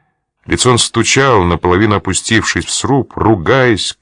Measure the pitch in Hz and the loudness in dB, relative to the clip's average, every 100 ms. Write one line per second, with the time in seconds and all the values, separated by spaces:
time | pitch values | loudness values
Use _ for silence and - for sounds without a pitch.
0 | _ _ _ _ - 87 127 117 - 113 | _ _ _ _ -6 -2 2 2 0 -2
1 | 107 135 139 107 87 85 90 92 107 101 | 0 2 2 2 2 0 0 2 2 0
2 | 95 90 - 110 - 90 - - 104 139 | -2 -6 -2 -2 0 -4 -6 -4 -2 -2
3 | - - 98 101 80 131 123 101 - - | -2 -2 0 2 2 2 2 0 -4 -10